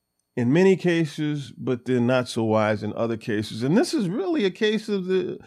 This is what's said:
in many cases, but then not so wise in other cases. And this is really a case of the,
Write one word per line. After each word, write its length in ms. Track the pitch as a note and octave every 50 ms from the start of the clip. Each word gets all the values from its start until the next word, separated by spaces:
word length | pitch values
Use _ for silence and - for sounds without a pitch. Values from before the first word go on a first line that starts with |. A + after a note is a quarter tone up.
| _ _ _ _ _ _ -
in 180 | - A#2+ A#2+ C3+
many 240 | E3+ F#3+ G3 F#3+
cases, 760 | D#3+ - F3+ E3+ E3 E3 D3 - - D3+ D3+ D3 D3 C3+ A#2 -
but 280 | - - B2 B2+ A#2+ -
then 240 | - B2+ B2 A#2+ A#2
not 200 | C3 B2+ B2 -
so 140 | - A#2+ A2+
wise 400 | A2 A2 A2 G#2+ G#2 A2 G#2 A2
in 100 | G#2+ -
other 220 | - A2+ A#2 A#2
cases. 460 | A2+ - - A2 G#2 G#2+ - A2+ A2 A#2
And 140 | C3+ D#3+
this 180 | A3+ F4 - -
is 140 | D#4 G#3 E3
really 360 | F3+ B3+ G4 F#4 E4 D#4 G#3
a 60 | F#3+
case 380 | F#3 - A3 G#3+ G#3+ G#3+ G#3+ -
of 180 | G#3 G3 F3+
the, 320 | F3+ F#3 F#3+ F3+ F#3 - - -